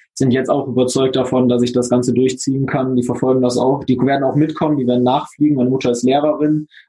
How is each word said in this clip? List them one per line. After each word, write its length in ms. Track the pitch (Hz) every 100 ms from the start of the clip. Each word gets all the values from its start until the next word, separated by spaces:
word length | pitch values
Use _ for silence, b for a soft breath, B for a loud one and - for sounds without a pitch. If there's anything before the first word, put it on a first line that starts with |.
| b
sind 160 | - 135
jetzt 200 | 127 127
auch 180 | 143 131
überzeugt 480 | 120 127 135 131 131
davon, 340 | 127 127 123
dass 140 | 120
ich 100 | 120
das 160 | 123 123
Ganze 240 | 123 123
durchziehen 540 | 117 131 127 - 135 135
kann. 280 | - 127 127
Die 60 |
verfolgen 400 | 120 127 131 131
das 160 | 123 120
auch. 260 | 123 139 -
Die 120 | 127
werden 240 | 127 139
auch 120 | 131 135
mitkommen, 420 | 156 151 156 147
die 80 | 123
werden 180 | 123
nachfliegen. 520 | 123 139 - - 151 143
Meine 160 | 123
Mutter 180 | 127 127
ist 140 | 120
Lehrerin, 640 | 127 139 151 147 151 151 151 b